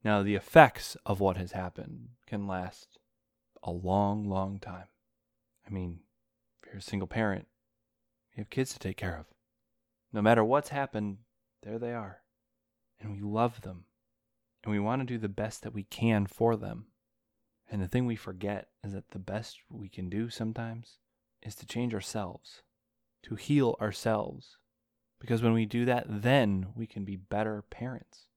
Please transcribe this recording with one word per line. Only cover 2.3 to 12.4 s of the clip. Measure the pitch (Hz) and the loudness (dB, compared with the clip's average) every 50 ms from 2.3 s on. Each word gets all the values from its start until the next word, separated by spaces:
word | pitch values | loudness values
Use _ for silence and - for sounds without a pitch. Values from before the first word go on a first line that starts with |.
| 117 104 101 | -8 -6 -6
last | 98 95 92 90 90 - - - _ _ _ _ _ _ _ _ _ _ _ _ _ _ - - | -4 -4 -6 -6 -8 -10 -16 -20 _ _ _ _ _ _ _ _ _ _ _ _ _ _ -12 -10
a | - | -8
long, | 87 87 92 90 95 101 101 101 104 107 104 101 | -8 -4 0 2 4 4 4 2 0 -2 -2 -2
long | 95 95 95 98 101 98 | -2 -2 -2 -2 -6 -10
time. | - 90 90 90 90 _ _ _ _ _ _ _ _ _ _ _ _ _ _ _ _ | -10 -12 -12 -14 -16 _ _ _ _ _ _ _ _ _ _ _ _ _ _ _ _
I | - | -8
mean, | 101 92 92 87 85 87 _ _ _ _ _ _ _ _ _ _ _ _ | -6 -6 -4 -6 -8 -10 _ _ _ _ _ _ _ _ _ _ _ _
if | - - | -20 -16
you're | - 98 | -16 -14
a | |
single | - - - 98 95 87 | -10 -6 -4 -4 -4 -2
parent, | - 117 110 104 95 - - _ _ _ _ _ _ _ _ _ _ _ _ _ _ _ _ _ _ | 0 0 0 0 0 -2 -6 _ _ _ _ _ _ _ _ _ _ _ _ _ _ _ _ _ _
you | - | -12
have | 107 _ | -12 _
kids | - 131 131 - - | -2 -2 -2 -2 -4
to | - | -8
take | - 95 90 - | -8 -8 -6 -4
care | - 90 90 | -6 -6 -6
of. | - - _ _ _ _ _ _ _ _ _ _ _ _ _ _ _ _ _ | -8 -12 _ _ _ _ _ _ _ _ _ _ _ _ _ _ _ _ _
No | - 107 | -2 4
matter | 104 110 117 117 107 | 6 6 8 8 6
what's | 113 131 147 143 - | 6 4 2 2 0
happened, | 143 143 139 - - 107 107 104 98 104 117 _ _ _ _ _ _ _ | -4 -4 -4 -4 -4 -4 -4 -4 -6 -10 _ _ _ _ _ _ _ _
there | - 104 110 117 | -12 -10 -8 -6
they | 120 117 120 | -6 -6 -6
are. | 117 107 95 90 - _ _ _ _ | -8 -10 -10 -14 -18 _ _ _ _